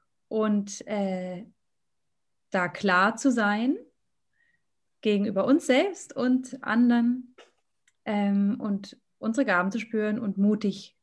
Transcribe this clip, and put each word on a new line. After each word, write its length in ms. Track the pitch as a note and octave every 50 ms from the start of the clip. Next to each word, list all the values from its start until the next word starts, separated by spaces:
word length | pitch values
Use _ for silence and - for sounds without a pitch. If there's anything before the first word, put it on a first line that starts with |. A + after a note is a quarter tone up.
| _ _ _ _ _ _
und, 580 | A3+ A3 G#3+ G#3+ G#3 G#3 G3+ G3+ - - -
äh, 580 | - G#3+ G3+ G3 F#3+ F#3+ F#3 F3+ F3+ F3+ F3 A3+ - _ _ _ _ _ _ _ _ _ _ _ _ _ _ _ _ _ _ _ _
da 180 | - F#3+ F3+ E3+
klar 480 | - - - G3 F3+ F3+ F#3+ G#3+ A#3
zu 140 | A3+ - C#4
sein 460 | A#3 A#3+ G#3+ G3+ G#3 G#3+ A#3 B3+ D#4+ A4+ B4 - _ _ _ _ _ _ _ _ _ _ _ _ _ _ _ _ _ _ _ _ _ _
gegenüber 460 | - G#3+ G#3 G3+ G3+ G#3 G3 F#3+ F#3
uns 200 | G#3+ C#4 E4+ -
selbst 500 | - B3+ C4+ E4+ G4+ F4 - - - -
und 460 | - A#3+ B3+ B3+ B3+ C4 - - C4 -
anderen, 720 | - G#3+ A#3 B3 A#3+ A#3+ A#3+ A#3 A#3+ B3 B3+ A#3+ - _ - - _ _ _ _ _ _ _ _ _ _ _ _
ähm, 540 | A3 G#3+ G#3 G3+ G3+ G3+ G3+ G3+ G3 A#3 -
und 400 | - G#3+ G3+ G3 G3+ - - - _ _ _ _
unsere 260 | G#3+ A3 A3+ C#4 C4
Gaben 260 | A3 F#3 F3 F3+ G3
zu 80 | G3 A3+
spüren 400 | G#3 - - G#3+ G#3+ G#3+ G#3+ A3
und 200 | A#3 G3+ F#3+ F#3+
mutig 580 | G3+ G#3 G#3+ G#3+ - G3+ F3+ - - - _ _